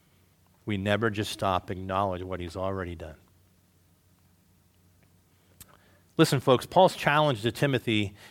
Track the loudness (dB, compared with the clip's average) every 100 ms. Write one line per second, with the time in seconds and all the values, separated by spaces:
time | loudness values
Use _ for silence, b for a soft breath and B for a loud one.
0 | _ _ _ _ _ _ -6 -4 0 2
1 | 0 -2 -6 -4 -2 -2 -2 -10 -4 -2
2 | 0 -2 -8 -8 -8 -6 -6 -6 -8 -10
3 | -14 -16 _ _ _ _ _ _ _ _
4 | _ _ _ _ _ _ _ _ _ _
5 | _ _ _ _ _ _ -20 -20 _ _
6 | _ 2 4 4 4 2 4 4 4 4
7 | 0 2 2 2 -2 0 0 0 0 0
8 | -2 b b